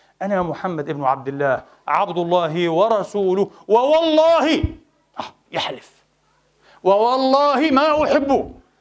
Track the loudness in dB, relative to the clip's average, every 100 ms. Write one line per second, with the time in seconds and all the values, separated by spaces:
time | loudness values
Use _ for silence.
0 | _ _ -4 -2 -2 -6 -6 -6 -6 -4
1 | -2 -2 -4 -4 -2 -2 -6 _ -4 -2
2 | -2 -4 -2 0 0 -2 -2 0 0 0
3 | -4 -4 -2 0 -2 -6 0 2 4 2
4 | 2 4 4 4 2 0 -2 -8 _ _
5 | _ -16 -16 -18 _ -8 -8 -10 -16 _
6 | _ _ _ _ _ _ _ _ 2 2
7 | 2 2 2 2 2 2 2 2 2 2
8 | 2 0 2 0 -2 -12 _ _